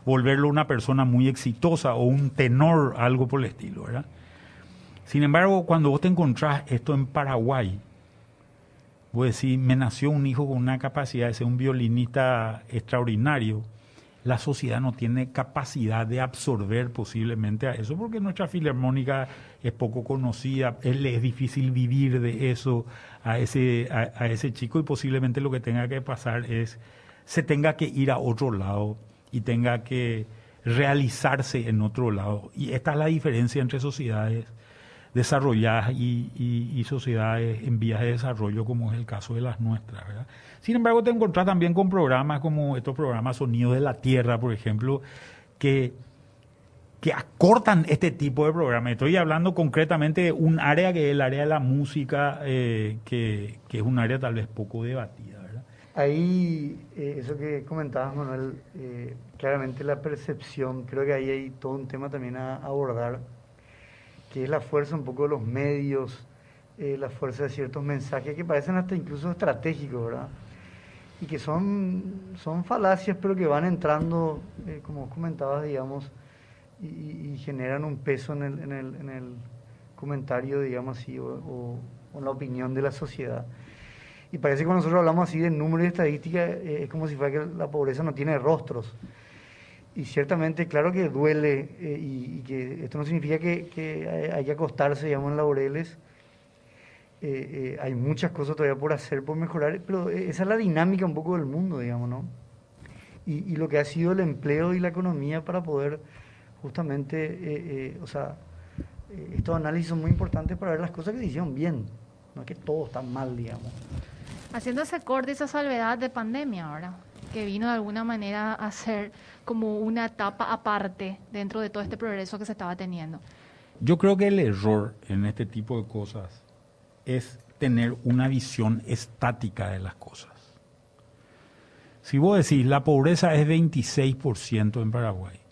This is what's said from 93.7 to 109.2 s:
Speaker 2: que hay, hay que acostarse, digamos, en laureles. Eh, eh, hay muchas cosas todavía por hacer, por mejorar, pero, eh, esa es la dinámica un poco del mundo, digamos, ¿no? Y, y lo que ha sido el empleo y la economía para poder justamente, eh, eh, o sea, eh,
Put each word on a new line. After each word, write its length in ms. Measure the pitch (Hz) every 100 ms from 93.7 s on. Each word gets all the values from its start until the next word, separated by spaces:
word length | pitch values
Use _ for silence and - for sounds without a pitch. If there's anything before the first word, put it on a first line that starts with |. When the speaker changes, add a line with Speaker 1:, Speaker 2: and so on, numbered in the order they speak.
Speaker 2:
que 360 | - 156 156 156
hay, 300 | 160 156 143
hay 60 |
que 80 | 135
acostarse, 540 | 147 151 - 143 143 156
digamos, 240 | 139 143
en 60 | 147
laureles. 640 | 151 139 135 147 165 - - _ _ _ _ _ _ - - - _ _
Eh, 560 | 151 135 135 143 127 143
eh, 20 |
hay 140 | 135
muchas 380 | 123 135 151 170
cosas 240 | - 143 151
todavía 200 | 143 139
por 160 | 151
hacer, 300 | 147 - 139
por 140 | 139 156
mejorar, 440 | 160 160 147 170 180
pero, 240 | 190 175
eh, 180 | 175 185
esa 140 | 151
es 60 | 190
la 80 | 220
dinámica 500 | 202 156 175 190 185
un 80 |
poco 220 | 151 160 175
del 100 | 139
mundo, 320 | 151 190 147
digamos, 300 | 120 120 120
¿no? 160 | 127 - - - - _ - - - - - -
Y, 260 | 151 196
y 20 |
lo 140 | 156 160
que 100 | 147
ha 60 |
sido 260 | 143 160 170
el 80 | 190
empleo 560 | 170 123 143 147 175
y 60 | 180
la 80 | 180
economía 560 | 170 185 151 143 160
para 180 | 156 180
poder 380 | 170 143 143 151 - - - - - -
justamente, 600 | 143 - 156 139 139 160 156
eh, 120 | 180
eh, 560 | 165 147 165 135 131 -
o 60 | -
sea, 280 | 143 139 147 - - - - - - -
eh, 240 | 190